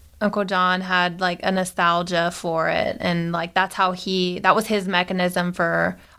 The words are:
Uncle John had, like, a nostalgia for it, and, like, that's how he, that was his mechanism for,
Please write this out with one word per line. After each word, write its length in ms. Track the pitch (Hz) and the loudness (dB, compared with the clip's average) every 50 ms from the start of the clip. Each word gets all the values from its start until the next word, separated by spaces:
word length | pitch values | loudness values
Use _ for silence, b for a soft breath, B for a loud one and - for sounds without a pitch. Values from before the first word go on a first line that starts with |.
| - - - - | -20 -18 -8 -2
Uncle 240 | 214 202 208 208 202 | -2 -2 0 0 -2
John 340 | 185 196 185 180 180 180 185 | 0 0 2 2 2 2 0
had, 400 | 185 185 185 180 180 180 170 180 | -2 0 0 2 2 0 0 -2
like, 220 | 185 180 180 - - | -2 -2 -2 -2 -2
a 80 | 190 | -2
nostalgia 800 | 190 190 185 180 - - 175 170 170 175 175 170 180 170 170 175 | 0 0 -2 -2 -2 0 2 2 2 2 0 0 0 0 0 0
for 380 | 175 - - 170 165 160 160 165 | -2 -4 -4 -4 -2 0 0 0
it, 260 | 165 - - - - - | 2 0 0 -2 -2 -2
and, 320 | - 180 170 170 170 170 170 | -2 -2 0 0 -2 -2 -2
like, 200 | 170 165 175 - | -4 -4 -2 0
that's 220 | 185 190 190 - | 0 0 0 0
how 160 | - 190 185 | 0 0 0
he, 480 | 180 180 - 190 185 185 180 180 180 180 | 0 -2 -4 -2 -2 0 0 0 -2 0
that 160 | - 190 165 | 2 4 4
was 120 | 220 220 - | 4 2 0
his 200 | 220 202 185 185 | 0 -2 0 0
mechanism 640 | 190 175 180 - 190 185 180 180 180 180 175 175 | 0 0 0 0 0 0 0 0 0 0 -2 -2
for, 480 | 180 - 175 170 170 170 170 180 180 B B B B | 0 0 0 0 0 0 0 -2 -2 B B B B